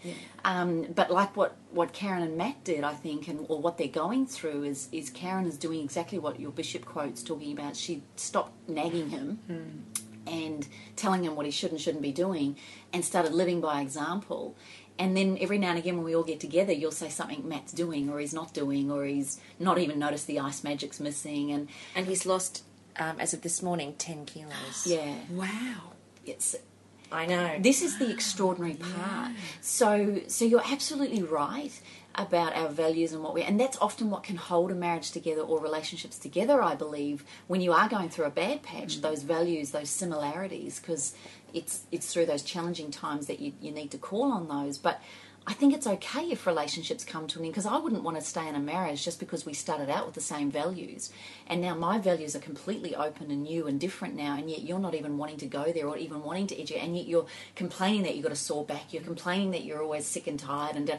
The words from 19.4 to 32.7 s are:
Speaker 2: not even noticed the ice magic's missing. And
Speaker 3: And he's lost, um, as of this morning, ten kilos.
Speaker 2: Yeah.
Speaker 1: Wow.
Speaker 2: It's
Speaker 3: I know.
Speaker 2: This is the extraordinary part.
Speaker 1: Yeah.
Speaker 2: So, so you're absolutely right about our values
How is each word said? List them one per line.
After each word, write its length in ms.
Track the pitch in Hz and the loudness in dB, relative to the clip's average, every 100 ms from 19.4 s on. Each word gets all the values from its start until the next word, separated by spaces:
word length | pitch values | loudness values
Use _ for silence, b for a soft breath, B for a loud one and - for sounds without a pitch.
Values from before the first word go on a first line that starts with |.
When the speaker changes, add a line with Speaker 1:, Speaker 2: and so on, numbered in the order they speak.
| B - | B 0
Speaker 2:
not 220 | 180 175 | 4 4
even 180 | 156 147 | 4 2
noticed 300 | 147 147 - | 0 0 -2
the 120 | 143 | 0
ice 240 | 139 139 | 0 -2
magic's 360 | 147 143 143 - | -2 -2 -4 -4
missing. 520 | 147 143 151 147 147 | -4 -4 -4 -2 0
And 160 | 143 147 B B 185 | 0 -4 B B -4
Speaker 3:
And 100 | 185 | 0
he's 200 | 190 185 | 0 2
lost, 340 | 185 180 - - - - - | 2 2 -6 -14 -20 -14 -4
um, 160 | 160 160 | -2 0
as 140 | 160 | -2
of 80 | 160 | -2
this 220 | 170 - | -2 -2
morning, 320 | 180 170 143 147 | 0 0 -2 -6
ten 280 | - 156 147 | -8 -8 -10
kilos. 600 | 160 151 139 135 - 180 | -12 -10 -8 -8 -4 2
Speaker 2:
Yeah. 300 | 165 147 135 - | 2 2 -4 -6
Speaker 1:
Wow. 600 | 180 190 214 254 202 170 - - - | -4 -4 -2 -4 -6 -10 -18 -20 -14
Speaker 2:
It's 320 | - - - - - - - - - | -12 -4 -2 -2 -8 -20 -20 -20 -6
Speaker 3:
I 140 | 160 165 | -2 2
know. 320 | 180 175 156 | 4 2 6
Speaker 2:
This 220 | 214 277 | 6 6
is 160 | 339 214 | 4 2
the 120 | 240 | 0
extraordinary 640 | - - - 185 180 170 151 | 2 -2 2 2 2 -2 -4
part. 560 | 175 180 190 196 - | -6 -4 -4 -2 -4
Speaker 1:
Yeah. 20 | 220 175 B | -6 -10 B
Speaker 2:
So, 600 | - - 220 208 208 196 - | -4 4 6 6 4 2 -2
so 180 | - 233 | 2 6
you're 180 | 233 - | 8 6
absolutely 500 | 277 - 294 277 220 | 0 0 0 2 2
right 500 | 165 156 147 240 294 - B B B - | 2 2 2 0 -6 -10 B B B -4
about 400 | 175 175 165 160 | 2 4 4 2
our 140 | |
values 420 | 156 | 0